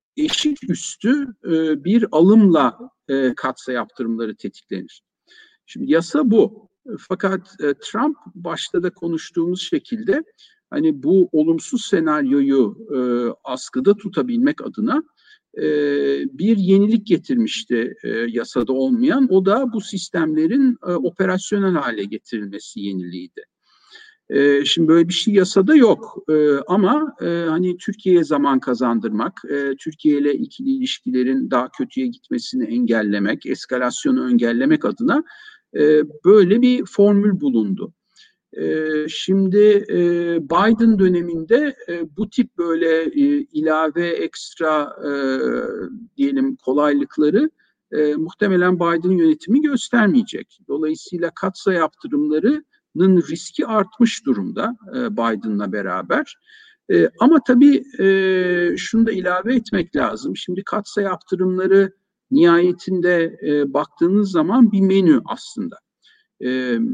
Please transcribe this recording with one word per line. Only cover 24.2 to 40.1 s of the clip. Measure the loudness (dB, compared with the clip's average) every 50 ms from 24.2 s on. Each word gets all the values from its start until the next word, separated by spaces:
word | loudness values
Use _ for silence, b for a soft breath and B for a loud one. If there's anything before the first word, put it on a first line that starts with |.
| _ -6
E, | -2 0 2 2 2 2 0
şimdi | 0 0 0 2 4
böyle | 4 4 2 2
bir |
şey | -2 -4 -2 0 2
yasada | 2 2 2 2 2 4 4 6
yok. | 6 6 4 4 0 -4 -12 -16 -10 -4 0
E, | 2 2 4 2 2 0 -2
ama, | -2 0 2 2 2 2 0 -2 -4 -6 -6
e, | -6 -4 -4 -2 -2 -2
hani | -2 0 -2 -2 -4
Türkiye'ye | -6 -8 -10 -8 -4 0 2 4 4 4
zaman | 2 0 0 2 2 0 0
kazandırmak, | 0 -2 -2 0 0 0 0 0 -2 -4 -4 -4 -4 -6 -8 -12 -10 -8
e, | -6 -4 -4 -6 -6
Türkiye | -8 -10 -12 -8 -2 0 2 2 2
ile | 2 0 -2
ikili | -2 -6 -8 -10 -6 -4 -4
ilişkilerin | -2 -2 -4 -6 -8 -8 -6 -4 -2 0 0 0 0 -2 -2 -2
daha | -2 -2 -2 -4
kötüye | -6 -8 -8 -6 -6 -6 -6
gitmesini | -6 -6 -10 _ -8 -6 -6 -6 -6 -6 -4 -4
engellemek, | -4 -2 -2 0 0 0 0 0 -2 -2 -2 -2 -2 -4 -4 -6
eskalasyonu | -8 -8 -8 -8 -6 -4 -4 -4 -4 -4 -2 -2 0 0 0 0 2
engellemek | 2 2 2 0 0 0 2 2 2 0 0
adına, | -2 -4 -2 0 0 0 0 -2 B B B B B B B B _ -2
e, | 0 2 4 4 4 2 0 -6 0 4
böyle | 6 6 8 6 6 4 4
bir | 4 2 2 0 -4
formül | -2 2 2 4 4 4 4 2 2 0 0
bulundu. | 0 0 0 0 0 -2 -4 -6 -8 -10 -14 _ _ b b b b b b b _ _
E, | -10 -8 -6 -4 -4 -4 -4 -4 -4 -4 -4 -6
şimdi, | -8 -6 -2 0 0 2 2 2 4 6 6 6 6 4 2 -2
e, | -2 0 0 0